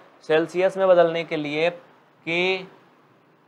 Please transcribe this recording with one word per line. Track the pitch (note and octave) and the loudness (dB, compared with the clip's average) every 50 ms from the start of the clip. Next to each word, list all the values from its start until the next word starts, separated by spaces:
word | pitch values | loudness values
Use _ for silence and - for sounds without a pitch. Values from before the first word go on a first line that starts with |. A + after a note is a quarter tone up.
| - - _ _ - - | -20 -20 _ _ -4 0
Celsius | D#3 D#3 E3+ D#3+ - F3+ F#3 F#3+ F#3 | 0 0 0 0 -2 -2 -2 -2 0
में | F#3+ F#3+ F#3+ | 0 2 4
बदलने | F3+ F3 E3+ E3+ E3 E3 E3 | 6 6 6 4 2 -4 -6
के | - E3+ | -6 -6
लिए | D#3 D3 D3 D3 D3+ E3 E3+ | -6 -4 -4 -4 -2 -2 -2
के, | E3+ - - - _ _ _ _ _ _ _ D#3+ E3 F3 F3+ F#3 F#3+ F#3 F3 D3+ - - _ _ _ _ _ _ _ _ _ _ _ _ _ | -2 -6 -16 -20 _ _ _ _ _ _ _ -6 -4 -2 -2 -2 -2 -4 -8 -14 -20 -20 _ _ _ _ _ _ _ _ _ _ _ _ _